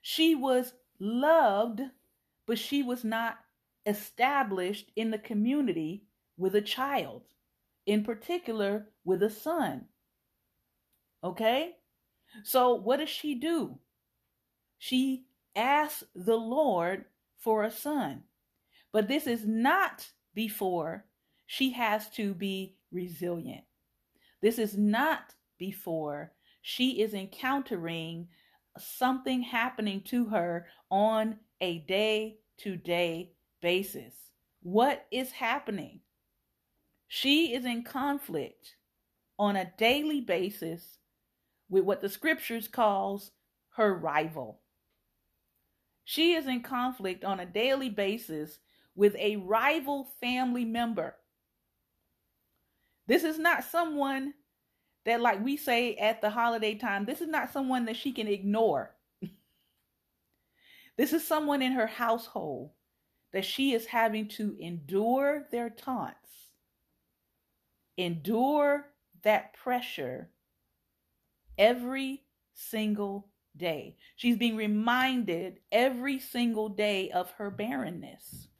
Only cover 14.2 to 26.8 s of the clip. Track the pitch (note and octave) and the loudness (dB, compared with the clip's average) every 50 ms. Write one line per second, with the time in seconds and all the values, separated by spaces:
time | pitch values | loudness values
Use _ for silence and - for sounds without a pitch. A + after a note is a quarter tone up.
14.2 | _ _ _ _ _ _ _ _ _ _ _ _ - - C4 B3+ C4 C4+ C4 B3+ | _ _ _ _ _ _ _ _ _ _ _ _ -6 0 2 2 2 2 -2 -4
15.2 | - _ _ _ _ _ _ G3+ A3+ C4 C#4+ D4 D4+ D4 - - - _ _ F3+ | -8 _ _ _ _ _ _ 0 2 4 4 2 2 0 -4 -10 -12 _ _ -4
16.2 | F3+ G#3+ A3+ A#3 A3+ A3+ B3 D4+ D#4 C4 G3 E3+ E3+ F3 G3 F#3 - _ _ _ | 2 2 2 2 2 0 2 4 4 4 4 2 0 0 -2 -4 -8 _ _ _
17.2 | _ _ _ _ - A#3 A3 G#3+ G#3 A3 A3 - - D4 D4+ C#4+ G#3 C#3+ C3+ B2 | _ _ _ _ 0 2 2 2 2 0 -2 -4 -4 -2 0 0 -2 -2 -6 -10
18.2 | - _ _ _ _ _ _ _ _ _ _ _ _ _ - A3 G#3+ G3+ C4+ D4+ | -14 _ _ _ _ _ _ _ _ _ _ _ _ _ 0 0 2 2 0 0
19.2 | D4+ C4 A#3 A3+ A3 G#3 A3 A3+ A#3 C4+ E4+ G4 F#4+ - - - - - _ _ | 0 -2 -2 0 0 0 0 4 4 4 4 4 2 0 -2 -10 -18 -20 _ _
20.2 | _ _ _ G#3 A3+ G#3 G#3 - G#3 F#3 F3+ E3+ D3+ D#3+ F3 G3+ - _ _ _ | _ _ _ -4 -4 -4 -4 -2 -2 0 0 -2 -2 -4 -6 -10 -14 _ _ _
21.2 | _ _ _ _ _ - - - C4+ C4 B3 A#3+ A#3+ A3 G#3 G#3+ G#3+ - - - | _ _ _ _ _ -12 -2 0 0 0 0 0 0 0 0 -2 -4 -8 -6 -4
22.2 | G#3+ G3+ G3 F3 G3 G3 F#3+ F#3+ F#3+ F#3 _ _ _ _ E3+ F3+ F3+ F3+ E3 - | -4 -4 -2 -4 -4 -4 -4 -6 -8 -10 _ _ _ _ -8 -8 -8 -8 -8 -6
23.2 | F3 F3 F3 E3+ - - - - _ _ _ _ _ _ _ _ _ _ _ _ | -4 -4 -4 -6 -8 -10 -12 -14 _ _ _ _ _ _ _ _ _ _ _ _
24.2 | _ _ _ _ - A3 A3+ A#3+ A3 G#3 G3+ G3 G#3 G#3 G#3 A#3 C#4 - - - | _ _ _ _ 2 2 4 4 -2 0 2 2 4 4 4 4 2 2 0 0
25.2 | - - - _ _ _ _ _ F#3 G3 - - - F3+ E3 D#3+ D3+ D3 C#3+ D3 | -4 -16 -20 _ _ _ _ _ -10 -8 -8 -8 -6 -4 -4 -4 -4 -4 -6 -8
26.2 | D#3 E3 _ _ _ _ _ _ - - - - | -10 -12 _ _ _ _ _ _ -10 -10 -2 0